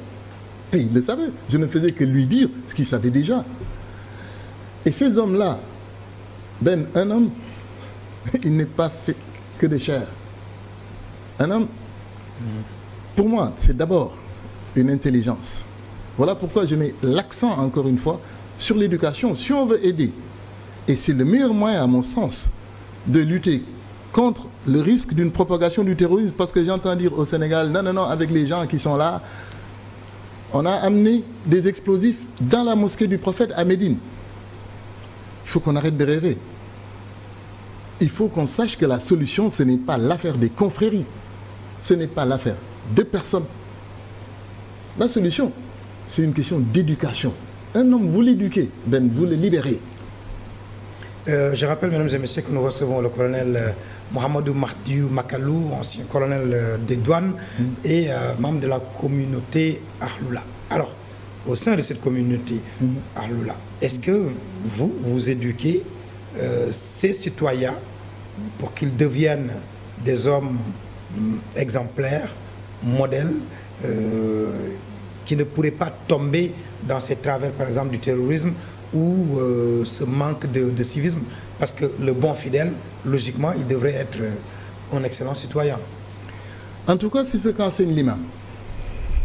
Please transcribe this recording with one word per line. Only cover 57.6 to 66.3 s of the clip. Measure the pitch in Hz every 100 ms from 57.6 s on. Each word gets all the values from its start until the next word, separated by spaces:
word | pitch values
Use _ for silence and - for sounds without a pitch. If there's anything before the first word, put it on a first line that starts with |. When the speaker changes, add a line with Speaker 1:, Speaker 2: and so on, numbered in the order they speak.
| 123 127
Speaker 2:
et, | 151 165 156
euh, | 127 123 120
membre | 131 156
de | 131
la | 127
communauté | 127 - 143 139 135 127 120 156 160 156 - -
Ahloula. | 127 - 135 120 - - -
Alors, | - 143 - - - - - 120
au | 120
sein | 233 196
de |
cette | - 120
communauté | 135 127 123 120 - 113 - -
Speaker 1:
Mm. | 127 131 - -
Speaker 2:
Ahloula, | 110 120 110 95 - -
est-ce | 135 127
que | 120 202 165 123 - 95 110
vous, | 104 175 -
vous | 123 123 120
éduquez, | 127 120 120 151 180 - - - - -